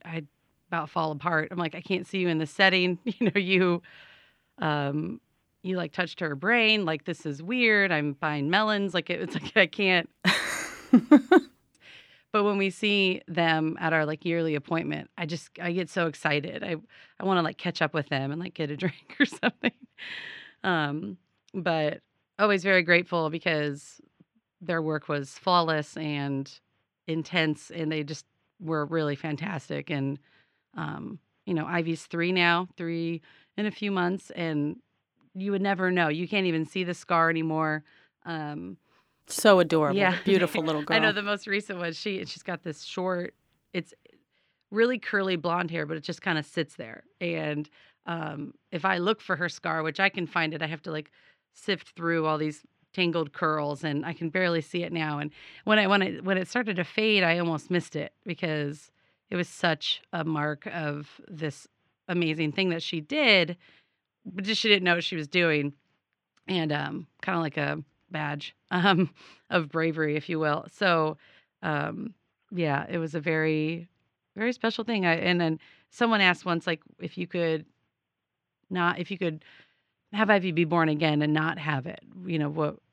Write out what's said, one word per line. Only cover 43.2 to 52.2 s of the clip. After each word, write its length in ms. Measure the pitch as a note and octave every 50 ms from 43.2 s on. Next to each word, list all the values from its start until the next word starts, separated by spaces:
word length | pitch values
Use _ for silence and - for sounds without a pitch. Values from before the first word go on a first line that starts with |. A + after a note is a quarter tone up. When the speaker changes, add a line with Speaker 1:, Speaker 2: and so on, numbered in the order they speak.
| F3 - - _ _ _ _ _ _ _
Speaker 1:
it's 220 | - F3 E3+ - - _ _ _ _ _ _ _ _ _ _ _ _ _ _ _
really 260 | G3 A3 A#3 B3 B3+ A3
curly 380 | - - G#3+ G3 F#3+ F#3+ F3+
blonde 340 | E3 F3 E3+ E3+ F3+ F3+ E3
hair, 160 | E3 D#3+ D3+
but 100 | D3 D#3+
it 60 | D#3
just 180 | - - E3 -
kinda 200 | - F#3+ D#3+ D#3
sits 320 | D3 - - F3 D#3 - -
there. 300 | - A#2 A2 - - - _ _ -
And, 480 | F#3 E3+ E3 D#3+ D#3 D3+ D3 D3 D3+ - _ - - _ _ _ _
um, 480 | F3 E3+ E3 D#3 D#3 D3 D3 D3 - - _ _ _
if 120 | - D#3+ F#3+
I 140 | F#3+ F#3 F3
look 220 | F3 G#3 A3 -
for 160 | - - F3
her 120 | D3+ F3 E3
scar, 340 | - - - E3+ D#3+ D#3+ D#3
which 160 | D#3+ D3 -
I 80 | G3 G3
can 180 | - G3 E3+
find 260 | - - E3+ D#3+ D#3
it, 100 | D#3+ D3+
I 40 | D#3+
have 160 | D3+ D#3+ D3+
to, 80 | - E3
like, 200 | D#3 D#3 D3+ - _ _ _ _ _ _ _ _ _
sift 360 | - - G#3 F#3+ - - -
through 360 | - E3+ E3+ E3 E3+ E3